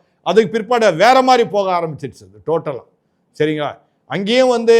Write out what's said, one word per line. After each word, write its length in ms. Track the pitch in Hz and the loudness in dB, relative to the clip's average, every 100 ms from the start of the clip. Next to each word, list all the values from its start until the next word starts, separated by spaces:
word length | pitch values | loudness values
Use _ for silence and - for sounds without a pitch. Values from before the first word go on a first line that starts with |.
| _ _ - | _ _ -2
அதுக்கு 240 | 190 214 | 0 0
பிற்பாடு 420 | 226 208 247 214 160 | -2 -4 0 0 2
வேற 120 | 214 262 262 | 4 4 4
மாதிரி 160 | 254 214 202 | 2 0 -2
போக 100 | 190 175 | -2 -4
ஆரம்பிச்சிருச்சு 460 | 165 156 131 - 95 | -6 -8 -14 -16 -20
அது 200 | 104 98 | -14 -6
டோட்டலா. 340 | 165 156 120 - _ _ _ _ - | -4 -4 -12 -14 _ _ _ _ -4
சரிங்களா? 300 | 151 151 143 - _ _ - | -4 -4 -8 -10 _ _ -10
அங்கேயும் 380 | 165 202 247 254 | -8 -2 2 2
வந்து 200 | 240 226 233 | 2 2 2